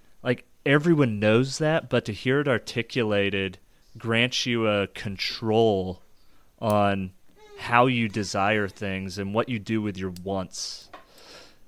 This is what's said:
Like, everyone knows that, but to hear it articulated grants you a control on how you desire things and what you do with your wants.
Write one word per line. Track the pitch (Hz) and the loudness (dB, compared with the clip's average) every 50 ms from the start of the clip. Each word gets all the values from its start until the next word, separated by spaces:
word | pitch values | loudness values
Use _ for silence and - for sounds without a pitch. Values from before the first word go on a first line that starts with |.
| - - - - - | -20 -20 -20 -8 -4
Like, | 127 127 - - _ _ _ _ | -4 -4 -4 -6 _ _ _ _
everyone | 143 139 151 147 175 170 147 139 120 107 104 | 2 2 4 4 4 4 6 4 4 2 2
knows | 107 107 107 117 131 135 135 - | 2 4 4 4 2 0 -2 -2
that, | 156 151 156 165 - 123 | -2 0 0 -2 -2 0
but | - 120 - | 0 -2 0
to | - 107 | -2 -6
hear | - - 127 131 143 | -4 -2 0 0 0
it | 143 143 | 0 0
articulated | 123 110 - - - 120 113 - - 131 117 107 104 101 98 101 95 98 98 95 92 - - _ _ _ _ _ - - | 0 -2 -2 -4 -6 -6 -6 -4 -2 -2 0 2 2 2 2 2 0 -2 -2 -4 -6 -10 -16 _ _ _ _ _ -18 -10
grants | - 113 113 113 120 127 - - - | -4 0 2 2 2 0 0 -2 -2
you | 127 120 117 113 107 | -2 0 0 0 2
a | 104 101 98 95 | 2 0 0 -2
control | - - - 104 98 90 - - - - - 110 107 113 113 113 104 95 92 92 90 - - - - - - - - - - - _ _ | -4 -8 -10 -10 -8 -6 -6 -8 -6 -4 -2 2 4 4 4 4 4 2 0 -2 -6 -8 -12 -20 -20 -20 -20 -20 -20 -20 -20 -20 _ _
on | 117 113 104 104 101 101 101 98 95 92 - - - - - - - - - - | -2 0 2 4 4 2 2 0 -4 -8 -10 -16 -20 -20 -20 -20 -20 -20 -18 -12
how | - - 120 120 123 | -4 2 4 4 6
you | 135 127 120 117 107 | 4 4 0 -2 -2
desire | 95 110 101 90 - 104 95 101 110 107 104 95 | -2 -4 -6 -4 -2 0 0 2 2 0 0 -4
things | - - 107 98 95 95 95 95 87 104 | -6 -8 -8 -6 -6 -6 -6 -8 -6 -6
and | 98 98 101 | -6 -2 -2
what | 110 120 - | -2 -2 -2
you | 123 110 | -4 -6
do | 98 110 113 110 | -4 -4 -4 -2
with | 104 104 95 92 | -2 -4 -6 -6
your | 95 95 90 87 90 | -8 -8 -8 -8 -6
wants. | 95 98 95 92 - - - - - - - - - - - - - - - - - - - - - - _ - | -6 -4 -4 -6 -8 -10 -12 -12 -12 -12 -14 -18 -20 -20 -20 -20 -20 -20 -20 -20 -20 -20 -20 -20 -20 -20 _ -20